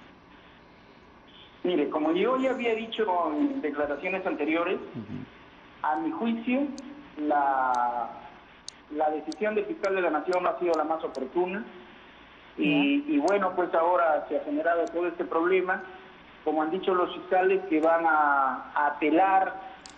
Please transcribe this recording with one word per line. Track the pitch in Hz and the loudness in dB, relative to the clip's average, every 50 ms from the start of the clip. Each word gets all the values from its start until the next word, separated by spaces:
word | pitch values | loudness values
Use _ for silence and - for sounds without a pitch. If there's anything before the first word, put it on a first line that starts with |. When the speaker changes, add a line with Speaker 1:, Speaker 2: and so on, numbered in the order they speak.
| - - - - - - - - - - - - - - - - - - - - - - - - - - - - - - - - | -18 -20 -20 -20 -20 -20 -20 -20 -20 -20 -20 -20 -20 -20 -20 -20 -20 -20 -20 -20 -20 -20 -20 -20 -20 -20 -20 -20 -20 -20 -12 -6
Speaker 1:
Mire, | - 180 180 147 147 - | -4 0 0 0 0 0
como | 151 156 151 156 | -2 0 0 0
yo | 165 180 208 240 262 254 | 2 2 2 2 2 2
ya | 262 262 | 0 0
había | 233 226 240 233 220 | -2 -2 -2 -2 -2
dicho | 220 226 220 - 226 214 190 180 175 165 156 | -2 -4 -6 -4 -2 -2 0 0 0 0 0
en | 151 147 143 139 135 135 | 0 0 0 0 0 -2
declaraciones | 151 147 135 147 147 139 143 143 180 180 190 190 190 | -4 -4 -2 -2 -2 -2 -4 -4 -6 -6 -6 -4 -4
anteriores, | 180 151 147 147 156 156 170 175 185 208 - | -4 -4 -2 -2 0 0 0 0 -2 -4 -4
Speaker 2:
Ujú. | - - - 123 104 101 101 98 - - - - - - - - - - - - | -6 -10 -12 -12 -12 -10 -12 -12 -12 -14 -18 -20 -20 -20 -20 -20 -20 -20 -12 -6
Speaker 1:
a | - 151 156 160 | -4 -2 -2 -2
mi | 165 151 | -2 -4
juicio, | - - 226 233 226 - - 247 247 277 294 - - - - - - - - - - 151 | -4 -2 -2 -2 -2 -2 -2 0 0 0 0 -2 -6 -10 -14 -16 -18 -18 -20 -16 -10 -6
la, | 151 151 147 143 139 135 135 131 127 127 123 123 123 120 120 120 117 - - - - - - - - - - - - - - - - - - | -2 0 2 2 2 2 2 2 2 2 2 2 0 0 0 -2 -4 -6 -8 -12 -16 -18 -20 -20 -20 -20 -20 -20 -20 -20 -20 -20 -16 -8 -2
la | 151 156 151 | 0 0 0
decisión | 156 147 147 160 160 - 208 214 214 | 0 -2 -4 -8 -6 -4 -4 -2 0
del | 208 196 | -2 -2
fiscal | - 165 - - 196 190 | -4 -4 -4 -2 -2 0
de | 190 | 0
la | 175 165 | 0 0
Nación | 151 147 147 180 180 180 175 | 0 0 0 0 0 0 0
ha | 175 160 - | 0 -2 0
sido | 180 170 165 | 0 0 0
la | 156 151 | 0 0
más | 156 160 160 165 | -2 -2 -4 -4
oportuna. | 139 - 131 131 127 - 175 180 185 190 214 233 - - - - - - - - - - - - - - - - - - - | -6 -6 -8 -8 -4 -2 -2 -2 -2 -4 -6 -8 -12 -16 -18 -20 -20 -20 -20 -20 -20 -20 -20 -20 -20 -20 -20 -20 -14 -6 -2
Y, | - - 147 143 143 143 143 143 143 | 0 2 4 4 4 4 2 2 0
Speaker 3:
Ya. | 147 156 | 0 2
Speaker 1:
y | 143 | 2
bueno, | 143 185 202 196 190 185 185 | 4 4 2 2 2 0 0
pues | 190 175 - - | 0 0 2 2
ahora | 170 165 175 180 170 170 160 151 143 - - | 2 4 4 4 4 4 4 2 2 0 -2
se | 151 139 | -4 -4
ha | - | -2
generado | 147 147 151 160 170 170 170 160 | -2 -2 0 2 2 2 2 0
todo | 160 165 170 175 | 0 -2 -2 -2
este | 170 165 - 180 | -2 -2 -4 -4
problema. | - 160 165 170 175 190 185 180 185 190 214 - - - - - - - - - - - - - | -2 0 0 2 4 4 2 2 0 -2 -4 -6 -12 -16 -18 -20 -20 -20 -20 -20 -20 -20 -6 -4
Como | 156 151 156 | -2 0 0
han | 156 160 | 0 0
dicho | 180 190 - 202 185 | -2 -2 0 2 2
los | 180 170 - - | 2 2 0 -4
fiscales, | - - - 190 185 185 190 190 185 - - | -8 -2 0 2 4 4 4 2 2 2 0
que | 160 156 | 2 2
van | 156 165 165 165 165 | 4 4 4 4 4
a, | 160 156 151 147 143 143 139 135 - - - - - - | 4 4 4 4 4 4 4 2 2 0 -4 -8 -4 -2
a | 147 147 147 | 0 0 0
apelar | - - 160 147 156 175 190 196 190 190 190 - - - - - - - - - - | 0 0 0 4 4 4 6 6 4 4 2 2 -2 -6 -12 -14 -16 -18 -20 -20 -20